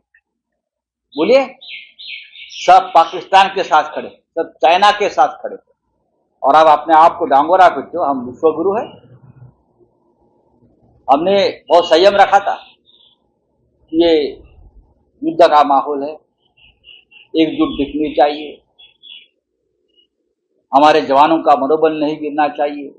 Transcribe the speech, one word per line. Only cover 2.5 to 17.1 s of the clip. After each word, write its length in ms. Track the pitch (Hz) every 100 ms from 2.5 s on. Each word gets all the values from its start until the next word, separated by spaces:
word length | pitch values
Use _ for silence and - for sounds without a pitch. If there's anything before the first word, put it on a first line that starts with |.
| - - 185 185
पाकिस्तान 540 | 170 165 180 - 190 190
के 140 | 190
साथ 320 | 165 156 143
खड़े, 140 | 135 117
सब 440 | - _ 165 160 -
चाइना 280 | 160 180 208
के 180 | 196 196
साथ 200 | - 151 -
खड़े, 140 | 104 98 _ _ _ _ _ _ _ _
और 120 | 135
आप 240 | 156 160 147
अपने 160 | 160
आप 220 | 160 165 165
को 60 |
डांगोरा 440 | 151 135 156 185 175
पीटते 300 | 139 127 -
हो, 60 |
हम 200 | 143 135 123
विश्वगुरु 460 | - 160 156 190
हैं। 140 | 214 - - _ - - - - _ _ _ _ _ _ _ _ _ _ _ _ _ _ _ -
हमने 560 | 143 185 202 170 - -
बहुत 160 | 170
संयम 300 | 165 160 196
रखा 240 | 196 175 196
था 160 | 196 - - _ _ _ _ _ _ _ _ _ _ _ -
कि 120 | 160
ये 100 | 170 160 135 - - _ - _ _ _ _ -
युद्ध 280 | 160 160 165
का 120 | 147
माहौल 380 | 139 135 139 143
है, 140 | 147 156 _ _ _ _ _ _ _ - _